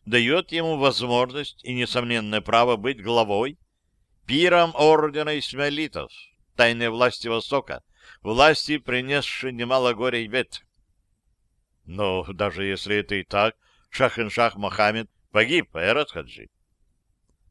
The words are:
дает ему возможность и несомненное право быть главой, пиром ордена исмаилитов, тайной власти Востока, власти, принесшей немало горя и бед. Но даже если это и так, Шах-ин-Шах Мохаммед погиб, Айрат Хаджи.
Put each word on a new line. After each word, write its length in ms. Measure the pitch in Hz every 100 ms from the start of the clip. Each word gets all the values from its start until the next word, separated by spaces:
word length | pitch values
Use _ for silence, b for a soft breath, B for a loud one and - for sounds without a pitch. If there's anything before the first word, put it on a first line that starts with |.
дает 480 | 104 120 117 165 175
ему 240 | 165 165 151
возможность 880 | 135 127 127 120 123 139 143 -
и 100 | -
несомненное 640 | 123 120 127 120 117 107 107
право 360 | 104 113 123 113
быть 260 | 117 127
главой, 560 | 98 117 107 101 131 - _ _ _ _ _ _ -
пиром 460 | 135 175 175 165
ордена 640 | 147 151 156 151 147 151 151
исмаилитов, 720 | - 127 143 143 156 85 64 - - _ _
тайной 340 | - 117 117 117
власти 380 | 113 123 - 117
Востока, 560 | 113 - 143 - - - b b b
власти, 560 | 101 117 151 147 - 151
принесшей 760 | 127 127 127 143 - - 131
немало 400 | 120 120 131 123
горя 280 | 110 127 120
и 80 | 110
бед. 340 | 123 - - - _ _ _ _ _ _ _ _ _ _ _ -
Но 380 | 92 101 92
даже 400 | 90 92 101 92
если 320 | 98 95 101 104
это 200 | 98 101
и 80 |
так, 320 | 90 101 110 - _ _ _
Шах-ин-Шах 640 | - 127 120 107 110 117
Мохаммед 560 | 98 101 - 107 110 110 _ _
погиб, 420 | 104 113 170 -
Айрат 380 | 80 90 131 143
Хаджи. 360 | 85 65 - 53 _ _ _ _ _ _ _ _ _ _